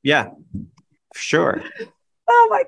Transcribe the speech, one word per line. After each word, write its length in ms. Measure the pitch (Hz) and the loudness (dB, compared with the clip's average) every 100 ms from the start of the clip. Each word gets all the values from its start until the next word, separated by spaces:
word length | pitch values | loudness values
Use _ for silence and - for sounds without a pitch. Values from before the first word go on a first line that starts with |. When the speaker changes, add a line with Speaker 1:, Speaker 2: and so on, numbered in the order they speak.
Speaker 1:
Yeah, 280 | 139 147 - - - - - _ _ _ _ | 0 0 -2 -10 -16 -14 -14 _ _ _ _
sure. 480 | - - 156 - - - - 453 _ _ _ - | -14 -2 0 0 -4 -8 -16 -18 _ _ _ 2
Speaker 2:
Oh 200 | 480 453 | 4 4
my 140 | 415 | 2